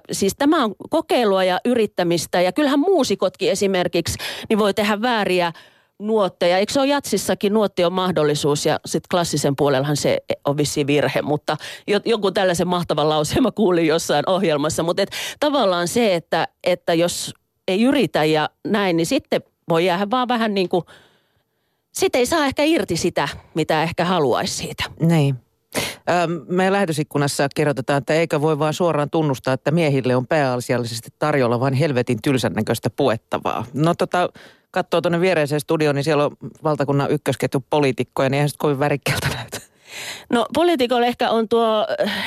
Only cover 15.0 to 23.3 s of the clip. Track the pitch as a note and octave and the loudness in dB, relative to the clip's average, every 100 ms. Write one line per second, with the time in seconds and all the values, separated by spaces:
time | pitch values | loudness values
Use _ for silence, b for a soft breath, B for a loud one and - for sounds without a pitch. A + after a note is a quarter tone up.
15 | G3 B B B D4 C#4+ G3 F3 F3 A#3+ | -2 B B B 0 2 2 0 0 0
16 | A3 E3+ - E3 C3 _ F3+ F3+ - E3 | 2 0 -2 -2 -2 _ -2 -2 0 0
17 | F3 - - - _ _ - F#3 B3 D4 | 0 -2 -10 -14 _ _ -4 2 2 2
18 | E3+ D#3+ D#3 D#3 D3+ _ D3 G3+ G3 E3 | 2 2 2 2 0 _ -4 0 2 0
19 | D#3+ C4+ - F3+ - _ - E3 F3+ F3 | 0 -2 -2 -4 -4 _ -2 0 2 0
20 | G3+ B3+ A#3+ A#3 A3+ G3 F3+ F3+ - b | 0 -2 0 0 0 0 0 -2 -4 b
21 | b b b b b b b b _ - | b b b b b b b b _ -2
22 | F#4 C4 B3 D#4+ C#4 C#4+ D4 D#4+ F#3+ E3 | 0 0 0 2 0 0 2 2 0 -2
23 | F3 E3 D3 | -2 -2 -4